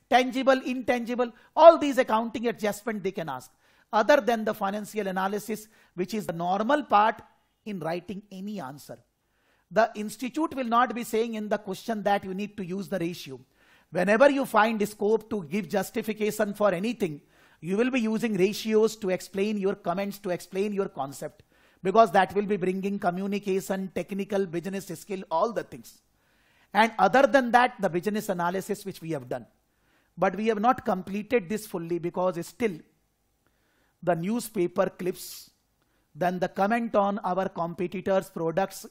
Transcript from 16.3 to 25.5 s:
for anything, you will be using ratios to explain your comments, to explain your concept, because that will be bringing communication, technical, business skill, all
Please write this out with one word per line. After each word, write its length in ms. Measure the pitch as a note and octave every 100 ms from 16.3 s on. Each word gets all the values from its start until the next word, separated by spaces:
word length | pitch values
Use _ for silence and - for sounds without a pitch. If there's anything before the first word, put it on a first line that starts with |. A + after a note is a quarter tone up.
| G#3 G3+
for 180 | G3+ G3+
anything, 480 | F3 A3 A3 F#3+ D3 _ _ _ _
you 160 | D#3+ G3
will 140 | B3
be 100 | B3+
using 360 | A3 A3 A#3 G3
ratios 580 | F#3+ G3+ A3 A3 A3 A3
to 140 | F#3+
explain 480 | F3+ - G3 G#3 G#3
your 160 | F#3+
comments, 440 | G3+ F#3 F3 G3+ G3
to 100 | F#3+
explain 420 | E3+ - F#3+ G#3+
your 160 | G3 G3
concept, 540 | - C3+ C3+ D3+ - _ _ _ _
because 280 | F#3 G3+ A3+
that 220 | F#3+ F#3
will 120 | F#3+ G3+
be 100 | G3+
bringing 420 | F#3 F#3+ G3 G3+
communication, 920 | F#3+ F3+ G3 G3+ G3+ F#3+ - F#3+ F#3+
technical, 520 | - E3 G3 G3 G3 G3
business 400 | E3+ F#3+ G3 - D#3+
skill, 240 | - F#3+ -
all 220 | E3 A3+